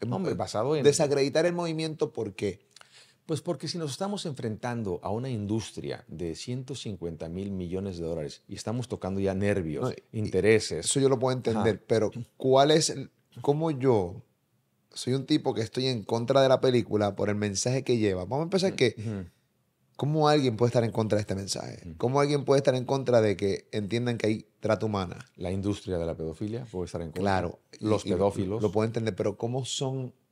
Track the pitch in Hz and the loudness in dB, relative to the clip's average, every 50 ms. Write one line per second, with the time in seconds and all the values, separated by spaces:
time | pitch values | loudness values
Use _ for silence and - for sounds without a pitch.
0 | - - - 190 - 147 - - 101 - - 104 113 135 156 156 131 143 143 - | -6 -4 -4 -2 -2 -2 -4 -4 -4 -4 -2 -2 -2 0 0 4 4 4 6 4
1 | 156 139 143 139 135 139 123 156 160 175 175 175 170 165 160 160 160 160 156 - | 4 2 2 2 2 2 2 2 2 2 0 -2 -2 -4 -2 -4 -4 -4 -4 -4
2 | 151 - - - 110 104 95 - 107 101 87 - _ _ - - - _ - - | -4 -4 -4 -6 -6 -6 -6 -4 -4 -4 -4 -6 _ _ -20 -20 -20 _ -20 -20
3 | - _ _ _ _ - 160 135 - 175 170 135 - 151 - 175 160 143 127 - | -20 _ _ _ _ -6 -6 -4 -4 -4 -6 -6 -6 -8 -6 -6 -6 -6 -6 -6
4 | 190 196 208 190 - 175 131 - 127 113 107 98 - 120 120 117 110 98 87 - | -4 -4 -4 -6 -6 -8 -6 -6 -6 -6 -6 -6 -6 -6 -4 -4 -4 -4 -4 -4
5 | - 90 101 117 127 135 127 107 101 98 110 113 95 - - - 67 69 62 - | -4 -4 -4 -4 -4 -4 -4 -4 -2 -2 -2 -2 -4 -6 -10 -10 -8 -8 -8 -10
6 | - - - 78 87 82 80 - - - 123 131 131 131 139 - - 120 98 87 | -12 -14 -10 -8 -6 -6 -6 -8 -8 -8 -8 -8 -8 -10 -10 -10 -8 -10 -8 -8
7 | 85 85 82 78 82 80 85 95 98 101 98 92 90 82 90 92 98 98 90 85 | -8 -8 -8 -8 -8 -8 -8 -6 -6 -6 -6 -6 -6 -4 -4 -4 -4 -6 -6 -6
8 | 85 82 85 80 76 69 - - _ - 98 95 - 107 113 127 120 - 104 - | -6 -4 -4 -4 -6 -8 -10 -14 _ -14 -14 -8 -6 -6 -4 -4 -4 -6 -6 -6
9 | - 92 95 98 98 95 95 98 101 101 104 98 85 78 76 67 - - - - | -4 -4 -2 0 0 0 0 0 0 0 2 0 0 -2 -4 -4 -4 -4 -4 -8
10 | - _ - 113 107 - - 92 90 107 113 107 - - 85 78 - - - 139 | -12 _ -8 -6 -4 0 0 4 6 6 6 6 4 0 -4 -4 -2 -2 2 4
11 | 135 131 135 113 123 131 131 127 - 120 110 110 107 110 98 - - - 117 113 | 4 4 4 4 2 0 0 0 0 0 0 2 2 2 2 0 0 0 2 2
12 | 107 101 - 117 120 - _ - - 131 131 135 139 151 151 165 151 - - 139 | 2 0 -2 -6 -12 -12 _ -2 2 6 6 8 8 8 6 4 4 0 -2 -6
13 | 123 - _ _ _ _ - 123 120 139 147 151 160 165 151 127 123 135 120 104 | -10 -12 _ _ _ _ -16 -2 0 0 2 2 0 -2 -2 2 4 4 4 4
14 | 92 87 98 117 - _ _ _ _ _ _ _ _ _ _ _ _ _ - - | 2 -2 -6 -12 -18 _ _ _ _ _ _ _ _ _ _ _ _ _ -14 -8
15 | - 120 127 135 135 - 151 151 - 135 117 107 110 - - 131 131 131 127 113 | -4 -2 -2 -2 0 2 0 2 2 0 -2 -2 -4 -4 -4 -2 -2 0 -2 -2
16 | 92 - 113 117 120 117 135 135 135 131 131 120 - 131 123 120 - - 104 104 | -2 -2 -2 0 2 4 4 6 6 6 6 6 6 4 4 4 2 2 2 2
17 | 104 101 98 - 101 104 104 104 107 104 98 95 - 123 127 135 131 - 123 117 | 2 2 0 0 0 0 0 0 0 -2 -2 -2 -2 0 0 0 0 0 2 2
18 | 107 101 95 90 90 95 120 143 160 170 196 190 180 190 196 - 131 113 - - | 2 2 2 0 -2 -4 -4 -4 -2 0 0 0 0 0 2 2 2 2 2 -2
19 | 107 113 107 98 90 87 - _ _ _ _ _ _ _ _ _ _ _ _ - | -6 -6 -6 -6 -8 -10 -16 _ _ _ _ _ _ _ _ _ _ _ _ -4
20 | 127 143 151 160 151 151 151 151 131 127 110 107 120 120 117 127 117 113 - 113 | -2 0 2 4 6 6 6 6 4 2 2 2 2 4 4 2 2 2 2 0
21 | 110 107 104 104 104 - 98 95 101 95 - - - - - - - 87 80 - | 0 2 2 0 0 -2 -4 -4 -4 -6 -6 -6 -8 -10 -12 -14 -14 -16 -6 -2
22 | 117 123 131 143 143 143 147 143 135 - 139 135 127 143 127 127 123 127 131 135 | -2 2 2 2 2 2 2 2 4 4 4 6 6 4 2 2 0 -2 -2 -2
23 | 127 123 120 117 110 107 98 82 101 98 95 - - _ - 110 104 92 107 120 | 2 4 6 6 6 4 2 2 0 0 -2 -2 -4 _ -6 -4 -2 -2 -2 0
24 | 123 120 117 107 - 107 110 107 - _ _ _ - 107 107 92 110 110 101 98 | 0 -2 -2 0 0 0 0 -2 -6 _ _ _ -2 0 0 0 0 0 0 -2
25 | 92 85 85 - - _ _ - 92 87 95 98 92 104 101 - - 95 92 85 | -2 -4 -8 -12 -16 _ _ -8 -6 -4 -4 -2 -2 -2 -2 -2 -4 -4 -4 -2
26 | 85 82 80 80 80 80 80 - 110 107 110 120 127 117 - 92 87 85 - 85 | -2 -4 -4 -6 -6 -8 -6 -6 -8 -8 -8 -8 -10 -10 -8 -8 -8 -6 -8 -8
27 | 85 80 78 - 98 101 95 92 87 85 - - _ _ - - - 107 107 101 | -8 -8 -6 -2 0 2 2 2 0 -2 -6 -10 _ _ -12 -4 0 0 0 2
28 | - 104 98 87 98 101 - - 98 92 101 113 104 104 90 107 110 117 117 120 | 2 0 2 2 2 2 2 0 -2 -2 -2 0 0 0 2 2 0 0 0 -2
29 | 110 110 95 - 101 107 101 - - 117 123 135 127 - - - 139 131 131 135 | -4 -2 -2 -2 -2 -2 -2 -4 -4 -4 -4 -4 -6 -6 -6 -4 -4 -4 -4 -6
30 | 127 120 - _ _ _ | -8 -10 -12 _ _ _